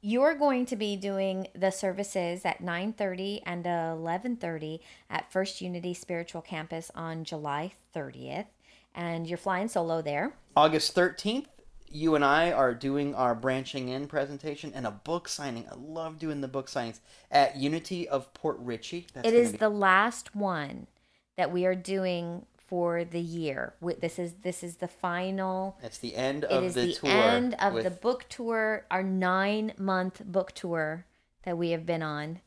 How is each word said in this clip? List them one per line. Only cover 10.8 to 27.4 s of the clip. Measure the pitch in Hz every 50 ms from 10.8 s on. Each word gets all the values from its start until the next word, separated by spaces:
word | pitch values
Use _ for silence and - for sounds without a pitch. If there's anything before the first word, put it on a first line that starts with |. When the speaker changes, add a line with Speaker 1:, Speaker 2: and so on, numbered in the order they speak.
| - - -
Speaker 2:
thirteenth, | 185 175 180 175 - - 202 226 269 285 - _ - - - - - - -
you | 147 151 156 165 156
and | 147 143
I | 139 143 156 165 175
are | 156 113 135 127 120
doing | 117 123 135 139 143 143 143 139
our | 107 127 123 120
Branching | 117 117 131 131 131 135 127 - 139 127 123
In | 127 131 143 143
presentation | 147 151 139 139 147 139 - 156 147 143 - 151 -
and | 139 127
a | 110
book | 104 98 _ - 160 175 170 -
signing. | - - 147 139 120 117 113 -
I | - -
love | 127 151 160 165 160 160 160 156
doing | 160 160 151 143
the | 139 131
book | 131 139 131 -
signings | - 139 120 113 113 - _ - - - - _
at | - 143 139 123 -
Unity | 139 135 143 156 165 160 - 185 175 170 147
of | 143 139 135 - _
Port | - - 156 131 -
Richey. | 120 123 120 113 - - - 175 175 - -
That's | 135 123
Speaker 1:
It | 226
Speaker 2:
gonna | 226 240
Speaker 1:
is | 240 233 208
Speaker 2:
be | 208
Speaker 1:
the | 220 214
last | 208 208 196 190 185 190 208 240 240 - - - -
one | 208 202 196 180 160 147 139 - - - - _ _ _ _ _ _ _ _ _ -
that | 180 143
we | 175 180 180
are | 185 185
doing | 185 180 - 196 190 190 185 180 175 170 170 170 175 - _ _ _
for | _ - 185 180 175 175 170 170 170
the | 170 165 170
year. | 175 165 165 170 160 151 135 - - - - _
Wi-, | 165 175 170 -
this | - 165 165 -
is, | 180 170 170 185
this | - 180 175 - -
is | 175 170 -
the | - 175
final. | - - - 180 175 175 185 190 190 190 190 190 185 185 190 196 190 - -
Speaker 2:
It's | 113 - -
the | - 120 -
end | - 127 135 139 147 147
Speaker 1:
It | -
Speaker 2:
of | 139 131 185
Speaker 1:
is | 185 175
Speaker 2:
the | 123 123 120
Speaker 1:
the | 113
Speaker 2:
tour | - - -
Speaker 1:
end | 190 214 220 226 233 240